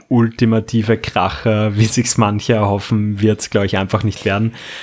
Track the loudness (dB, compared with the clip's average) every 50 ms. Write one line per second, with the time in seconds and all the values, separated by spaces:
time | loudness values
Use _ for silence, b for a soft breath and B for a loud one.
0 | -4 0 2 2 2 2 2 2 2 2 2 2 0 0 -2 0 2 2 0 0
1 | -2 -2 -2 0 0 0 -2 -2 -2 0 2 2 0 0 2 2 2 2 2 0
2 | 0 0 0 0 0 0 0 -2 0 0 0 2 2 0 0 -2 -2 -2 0 0
3 | 0 -2 -2 0 2 2 2 0 -2 -2 -2 0 0 0 0 -2 -2 0 -2 0
4 | 0 -2 -4 -2 -2 -2 0 0 0 -2 B B B B B B